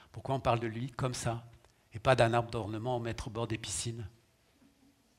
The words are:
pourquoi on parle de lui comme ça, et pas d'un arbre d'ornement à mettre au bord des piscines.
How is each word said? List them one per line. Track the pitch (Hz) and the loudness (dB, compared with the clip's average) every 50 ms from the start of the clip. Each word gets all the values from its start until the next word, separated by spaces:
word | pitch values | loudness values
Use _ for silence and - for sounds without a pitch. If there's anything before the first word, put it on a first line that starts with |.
| - - | -20 -16
pourquoi | - 107 - - 135 | -12 -8 -4 -2 -2
on | 131 | 0
parle | - 131 117 113 | 2 2 2 2
de | 117 | 2
lui | 117 110 117 123 135 | -2 -4 -4 -6 -6
comme | - - 139 127 | -4 -2 -2 -2
ça, | 120 - - 120 117 120 - - - - - - _ _ _ _ | -2 -2 -2 -2 -4 -4 -6 -12 -20 -20 -20 -20 _ _ _ _
et | - 107 | -10 0
pas | - 131 131 | 4 6 8
d'un | 120 117 113 | 8 8 6
arbre | 113 120 113 104 | 6 4 2 0
d'ornement | 123 117 107 101 110 107 113 127 127 | -2 -4 -4 -4 -4 -4 -4 -2 -2
à | 120 | -2
mettre | 117 117 110 - - 113 | -2 -4 -6 -6 -8 -6
au | |
bord | 104 117 117 | -4 -4 -4
des | 110 113 113 | -2 -4 -4
piscines. | 117 - - - - 120 113 117 107 - - - _ _ _ _ _ _ _ _ - - _ _ _ _ _ _ _ _ _ | -6 -4 -4 -4 -4 -4 -6 -6 -8 -10 -12 -18 _ _ _ _ _ _ _ _ -20 -20 _ _ _ _ _ _ _ _ _